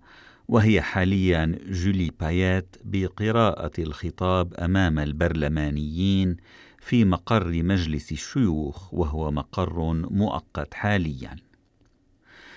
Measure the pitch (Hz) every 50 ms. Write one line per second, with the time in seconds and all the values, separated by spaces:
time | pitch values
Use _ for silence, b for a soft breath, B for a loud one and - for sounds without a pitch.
0 | b b b b b b b b b - 117 117 101 110 107 92 - - - 98
1 | 92 92 98 98 92 92 87 82 80 80 82 - - - 95 87 87 98 98 92
2 | 87 78 - - 82 78 85 90 95 92 92 95 90 - - - - 107 98 98
3 | 95 90 - - 104 110 110 120 113 101 80 - - 76 - - 82 78 73 -
4 | - 85 80 - 92 92 92 92 87 87 - - 87 85 92 95 95 85 80 76
5 | 73 73 73 76 85 82 80 80 73 73 78 78 76 73 71 73 76 76 78 87
6 | 92 98 98 95 95 92 87 b b b b b b b b b - - - 120
7 | 113 95 87 82 - - 113 110 90 87 85 82 82 90 98 92 85 78 76 73
8 | - - 80 73 - - - 143 127 95 80 78 76 69 69 - - - - 85
9 | 85 78 73 78 80 76 73 71 67 - - - 92 85 82 85 82 82 82 80
10 | 82 - 101 98 104 - - - - _ - 82 73 - - - - 104 104 98
11 | 85 78 71 64 - - - - - _ _ _ _ _ _ _ _ _ _ _
12 | _ _ _ B B B B B B B B